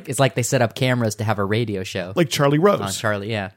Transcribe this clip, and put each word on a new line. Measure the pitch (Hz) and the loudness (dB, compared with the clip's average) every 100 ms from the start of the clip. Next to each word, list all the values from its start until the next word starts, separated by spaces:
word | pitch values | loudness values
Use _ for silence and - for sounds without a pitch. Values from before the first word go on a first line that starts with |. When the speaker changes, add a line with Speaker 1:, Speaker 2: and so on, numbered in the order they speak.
Speaker 1:
like, | - | 0
it's | 131 | 0
like | 131 | 0
they | 131 | 0
set | 117 131 | 0 2
up | 113 | 0
cameras | - 127 123 113 - | 0 0 0 0 -2
to | |
have | 110 104 | -2 0
a | |
radio | 98 110 113 95 | 0 0 -2 -4
show. | 95 98 90 123 | -6 -6 -4 0
Speaker 2:
Like | 160 | 0
Charlie | - 143 147 | 2 2 4
Rose. | 202 196 | 4 2
Speaker 1:
On | 98 | 0
Charlie, | 95 110 101 104 | -2 -2 -2 -2
yeah. | 107 95 | -4 -6